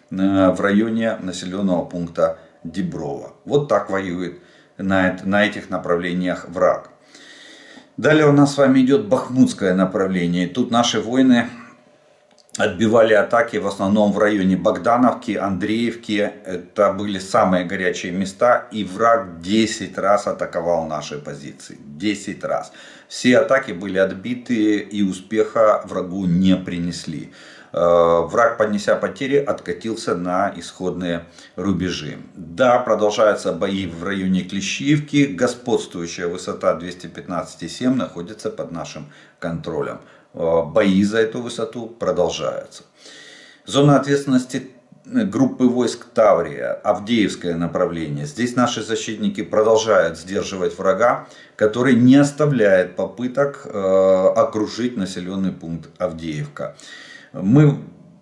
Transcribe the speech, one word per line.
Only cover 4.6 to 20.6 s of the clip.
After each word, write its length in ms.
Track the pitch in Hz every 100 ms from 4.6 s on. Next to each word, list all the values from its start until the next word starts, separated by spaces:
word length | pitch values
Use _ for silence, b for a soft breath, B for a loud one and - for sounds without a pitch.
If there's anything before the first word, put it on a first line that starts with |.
| b -
на 320 | 95 95 92
эт-, 160 | - 98
на 180 | 104
этих 280 | 104 104 -
направлениях 760 | 92 85 85 90 90 90 87 -
враг. 420 | 87 87 - - _ B B B B B B B B B -
Далее 300 | 139 156 147
у 40 |
нас 220 | 143 139
с 40 | 139
вами 240 | 135 135
идет 260 | 127 139 101
бахмутское 680 | 127 - 127 123 - 95
направление. 720 | 92 92 98 95 92 87 87 87
Тут 220 | 123 120
наши 300 | 117 120 113
воины 480 | 101 127 131 120 113 B B B B B B B _ _ _ -
отбивали 560 | 104 92 110 117 110
атаки 440 | 104 95 117 117 104
в 100 | 95
основном 440 | 95 98 107 104
в 80 | 98
районе 360 | 104 104 95 90
Богдановки, 760 | 104 110 120 120 127 - -
Андреевки. 1000 | 95 98 90 104 113 117 107 - 104 101 - -
Это 480 | 90 - - 98
были 260 | 98 104 95
самые 460 | - 117 98 90 87
горячие 460 | 95 90 - 92
места. 560 | 90 95 - 120 120 -
И 120 | 107
враг 580 | 92 98 117 113 95 85
десять 560 | 87 110 110 - 92 -
раз 300 | 95 101 101
атаковал 600 | 90 87 87